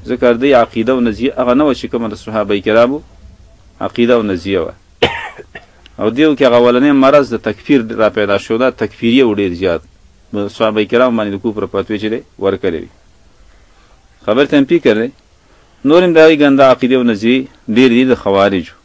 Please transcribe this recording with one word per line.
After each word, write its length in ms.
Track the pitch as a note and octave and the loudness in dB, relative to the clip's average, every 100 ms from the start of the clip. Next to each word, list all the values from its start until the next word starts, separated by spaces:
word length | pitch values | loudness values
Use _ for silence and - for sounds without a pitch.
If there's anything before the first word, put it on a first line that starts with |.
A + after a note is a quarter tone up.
| - | -8
ځکه 180 | B2 | -2
د 160 | B2 A#2 | 0 2
دوی 140 | C#3 | 2
عقیده 380 | C3 A2+ - A2+ | 2 2 -2 -2
او 80 | C3 | -2
نظریه 320 | A#2+ G#2 B2 - | -2 -2 -6 -4
هغه 120 | B2 | -2
نه 100 | B2 | 0
وه 100 | D3+ | 0
چې 120 | B2 G#2+ | -2 -6
کومه 160 | A#2+ A2+ | -8 -8
د 60 | G2+ | -10
صحابه 460 | - A2 G2+ G#2 G2 | -8 -6 -2 -4 0
کرامو 340 | G#2+ A#2+ C#3+ - - - - - _ _ _ | 2 2 -2 -10 -20 -20 -20 -20 _ _ _
عقیده 320 | G2+ - A#2+ | -12 -2 0
او 100 | B2 | 0
نظریه 360 | G#2+ F#2 E2+ G2 | 0 -6 -4 -4
وه. 140 | D#2 - _ _ - A#5 - - | -4 -10 _ _ -4 -4 -14 -18
<coughs> 600 | - - _ _ - - | -20 -20 _ _ -20 -6
او 100 | G#2 | -4
دیو 260 | A#2 D#3 C#3+ | 0 0 2
کې 60 | |
هغه 140 | C3+ A#2+ | 2 4
اولنی 360 | B2 B2 C#3+ | 4 2 2
مرض 420 | C#3 C3 D3 B2+ | 2 4 4 2
د 40 | A2+ | -4
تکفیر 420 | A2+ G#2 - C#3+ A2+ A2 | -6 -8 0 0 0 -2
را 80 | G#2+ | -2
پیدا 280 | G2 G#2 G2 | 0 -2 -2
شو، 200 | - A2+ | -2 -2
دا 120 | B2+ | -2
تکفیریه 540 | A#2+ G#2+ - A#2 A#2+ B2+ | -2 -10 -4 0 2 2
و 100 | G#2 | 0
ډېر 160 | G2+ F2 | -4 -2
زیات. 200 | F#2 E2 - _ _ _ _ | -4 -4 -8 _ _ _ _
صحابه 500 | G#2 G2+ - A2 G#2+ | -10 -8 -4 -2 0
کرامو 340 | G#2 A#2+ B2+ A#2 | 0 2 0 0
باندې 140 | G#2 | -4
د 40 | G2+ | -4
کفر 220 | A2 G#2+ G2 | -6 -6 -6
فتوی 340 | G2 F#2 G#2+ | -6 -6 -6
چې 80 | G#2+ | -6
دی 60 | A2+ - _ | -8 -10 _
ورکړې 400 | G2 F#2+ F#2+ E2 | -4 -2 -4 -6
وي. 80 | F2+ _ _ _ _ _ - _ _ _ _ _ _ _ - | -10 _ _ _ _ _ -20 _ _ _ _ _ _ _ -4
خبر 200 | A2 C#3+ | -2 0
ته 120 | D3 | 0
هم 60 | C3+ | 0
فکر 280 | E3+ C#3 | 0 0
دی؟ 160 | G#2+ A#2+ - _ _ _ _ _ _ C3+ | 0 -2 -8 _ _ _ _ _ _ 2
نور 180 | D#3+ | 2
هم 100 | F#3 | 4
د 40 | D#3+ | 6
هغې 180 | D#3+ D#3 | 6 6
ګنده 220 | D3 C#3 C3+ | 2 4 4
عقیدې 220 | B2+ B2+ C3 | 4 2 0
او 80 | |
نظریې 360 | A#2+ G#2 A2+ C3 C3+ _ - A2+ | 0 -2 0 -2 -2 _ -4 2
ډېرې 200 | C3 A#2 | 4 4
دي 60 | C3 | 2
د 100 | B2 | 0
خوارجو. 600 | - G2 G2+ F#2+ D#2+ - | 0 2 2 0 -6 -16